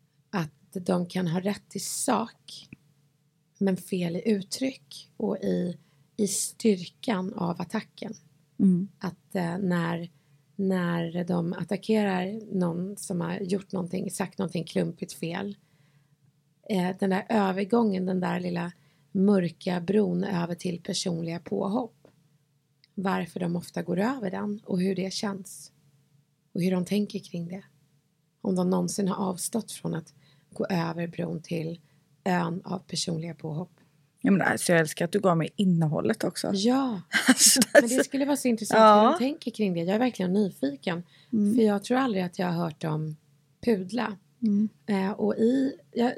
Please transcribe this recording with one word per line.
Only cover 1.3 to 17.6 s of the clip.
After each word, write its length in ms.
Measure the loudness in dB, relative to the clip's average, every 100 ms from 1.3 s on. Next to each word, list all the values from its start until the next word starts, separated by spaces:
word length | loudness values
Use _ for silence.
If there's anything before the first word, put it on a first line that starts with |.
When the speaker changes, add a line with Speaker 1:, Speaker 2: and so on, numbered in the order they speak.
| -2
Speaker 1:
rätt 360 | -2 -6 -8 -10
i 40 |
sak, 920 | -8 -4 0 0 -2 -10 -20 -20 -20 -20 _ _ _ _ _ _ _ -2
men 200 | 0 0
fel 380 | -2 -4 -2 -2
i 140 | 0
uttryck 840 | 0 -2 -6 -6 -6 -14 -20 -16 -6
och 200 | -4 -2
i, 400 | 0 0 -2 -6 _ _ _ -2
i 100 | -2
styrkan 1080 | -2 -6 0 2 2 -2 -10 -4 -2 -2
av 280 | -4 -4 -4
attacken. 520 | -4 -6 -8 -12 -12 -12 _ _ _ 2
Speaker 2:
Mm. 280 | 4 4 0 -8
Speaker 1:
Att, 360 | -10 -10 _ -4
eh, 220 | -2 -2
när, 520 | 0 0 0 -4 -8 _ _ _ _ -4
när 680 | 0 0 0 0 -2 -4
de 300 | -2 0 -2
attackerar 1000 | -4 -4 -4 0 0 2 0 -2 -6 -4 -2
någon 420 | 0 -2 -6 -8
som 240 | -6 -4
har 180 | -2 -4
gjort 320 | -2 -4 -4
någonting, 400 | -6 -4 -6 -6
sagt 260 | -4 -6 -4
någonting 260 | -4 -4
klumpigt 500 | -4 -2 -2 -4 -12
fel, 440 | -8 -8 -6 -6 -10 _ _ _ _ _ _ _ _ _ _ -4
eh, 260 | 0 0 0
den 100 | 0
där 160 | 0 0
övergången, 760 | 2 2 0